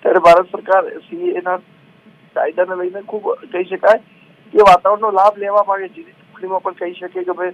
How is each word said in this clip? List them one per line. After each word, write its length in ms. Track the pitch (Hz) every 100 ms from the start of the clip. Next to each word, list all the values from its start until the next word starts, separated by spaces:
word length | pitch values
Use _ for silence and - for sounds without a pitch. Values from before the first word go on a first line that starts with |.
ત્યારે 180 | - 180
ભારત 320 | 170 170 180
સરકાર 380 | 160 160 190 180
સીએના 680 | 160 - 165 180 180 180 180 - _ _ _ _ _ _
કાયદાને 500 | - 131 160 180 185
લઈને 180 | 180 190
ખૂબ 320 | 202 214 196
કહી 300 | - 165 175
શકાય 340 | 185 185 190 226 _ _ _ _ _
કે 60 | -
વાતાવરણનો 540 | 202 180 190 208 220
લાભ 260 | 196 202 202
લેવા 260 | 202 208 196
માંગે, 200 | 196 190
જેથી 240 | 170 170
ચૂંટણીમાં 480 | _ _ - 185 185
પણ 120 | 190
કહી 220 | 180 175
શકે 300 | 180 180 185
કે 80 | 180
ભાઈ 200 | 175 180